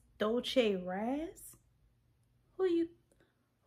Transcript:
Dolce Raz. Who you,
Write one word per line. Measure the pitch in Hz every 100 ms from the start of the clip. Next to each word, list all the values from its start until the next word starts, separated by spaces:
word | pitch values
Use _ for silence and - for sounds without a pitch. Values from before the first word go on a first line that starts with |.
| _ -
Dolce | 214 240 247 262 220 185
Raz. | 180 185 226 285 339 - - - _ _ _ _ _ _ _ _ _ -
Who | 370
you, | 339 330 - _ _ _ _ _ _